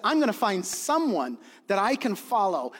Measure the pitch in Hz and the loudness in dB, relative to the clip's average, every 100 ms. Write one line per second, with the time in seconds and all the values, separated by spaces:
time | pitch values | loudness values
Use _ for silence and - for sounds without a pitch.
0 | 220 311 269 202 220 190 180 - - 311 | 0 2 2 2 0 0 -4 -6 0 0
1 | 311 175 127 120 - - - 196 208 269 | 2 0 -2 -6 -14 -14 -2 0 2 0
2 | 247 196 - 240 196 165 127 | -2 -4 -2 0 2 0 -4